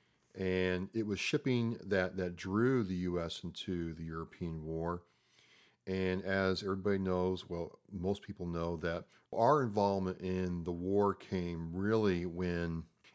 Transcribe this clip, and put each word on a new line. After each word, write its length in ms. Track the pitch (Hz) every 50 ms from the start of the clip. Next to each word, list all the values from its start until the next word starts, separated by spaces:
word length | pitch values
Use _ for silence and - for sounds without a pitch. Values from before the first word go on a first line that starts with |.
| _ _ _ _ _ _ -
And 540 | - 95 92 92 92 92 92 90 90 92 98 -
it 120 | 113 110
was 140 | 104 101 92
shipping 580 | - - - 147 - 139 127 120 117 113 113 - -
that, 320 | 95 101 95 92 92 90 92
that 200 | 92 90 87 87
drew 460 | - 95 95 107 117 127 135 127 110
the 120 | 90 92
U 240 | 90 90 90 87 87
S 220 | 82 82 - - -
into 500 | 87 82 - - - 92 87 85 82 80
the 100 | 80 82
European 600 | 82 80 80 82 80 - - 92 85 80 80 78
war. 400 | 78 80 82 82 85 87 87 - _ _ _ _ _ _ _ _ _ _ - _ _ _ _ _
And 380 | 92 95 95 92 92 92 95 98
as 400 | 95 95 98 98 95 92 85 95
everybody 340 | 95 95 95 95 104 101 98
knows, 520 | 95 92 92 90 90 92 92 90 - -
well, 280 | 87 85 85 - - - _ -
most 300 | 98 95 87 95 101 98
people 260 | - - 98 - 90 87
know 300 | 85 82 85 85 85 80
that 260 | 80 85 85 87 - - - - _ _
our 300 | - - 113 123 147 151
involvement 600 | 131 113 101 107 101 101 98 98 95 92 92 -
in 420 | - 92 92 92 92 90 90 87 82
the 80 | 87
war 420 | 87 85 87 92 98 101 104 101 95
came 560 | - - - 101 92 87 87 85 82 82 82 82
really 520 | 92 98 104 110 110 107 101 92 87 87
when, 580 | 90 85 85 92 90 87 85 85 85 82 82 80 - _ _ _ - -